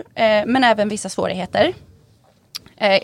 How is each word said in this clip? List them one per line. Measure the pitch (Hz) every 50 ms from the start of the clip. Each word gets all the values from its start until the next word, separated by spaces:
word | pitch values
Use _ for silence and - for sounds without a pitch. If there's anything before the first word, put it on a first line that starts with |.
| - _ -
eh, | - 196 185 220 208 208
men | 214 247 269 254
även | 233 220 214 208 208
vissa | 214 208 - 196
svårigheter. | - - 190 180 185 185 180 - - 196 233 339 381 - - - - _ _ _ _ _ _ _ _ _ _ _ - - _ - _
Eh, | - 226 202 196 196